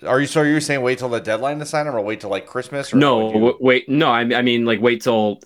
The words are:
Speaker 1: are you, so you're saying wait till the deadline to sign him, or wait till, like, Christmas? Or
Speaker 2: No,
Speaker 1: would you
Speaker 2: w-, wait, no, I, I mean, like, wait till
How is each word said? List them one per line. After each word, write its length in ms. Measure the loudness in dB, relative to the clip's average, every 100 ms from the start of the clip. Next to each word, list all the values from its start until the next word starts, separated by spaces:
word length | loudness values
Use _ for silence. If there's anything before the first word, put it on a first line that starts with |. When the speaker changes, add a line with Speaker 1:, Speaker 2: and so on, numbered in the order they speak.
Speaker 1:
are 160 | -2 0
you, 60 | 0
so 160 | 0
you're 180 | 2 2
saying 220 | 0 -2
wait 160 | -2 -2
till 120 | -2
the 100 | -4
deadline 400 | -2 -4 -2 -6
to 60 | -6
sign 200 | -4 -4
him, 100 | -4
or 60 |
wait 180 | -4 -6
till, 100 | -6
like, 180 | -6 -6
Christmas? 440 | -10 -8 -8 -2
Or 60 | 2
Speaker 2:
No, 200 | 4 2
Speaker 1:
would 80 | 2
you 120 | 2
Speaker 2:
w-, 180 | 2 2
wait, 260 | 2 2 2
no, 220 | 0 2
I, 120 | 2
I 200 | 0 0
mean, 240 | 2 0 0
like, 160 | 2
wait 200 | 2 0
till 380 | 0 0 0 -2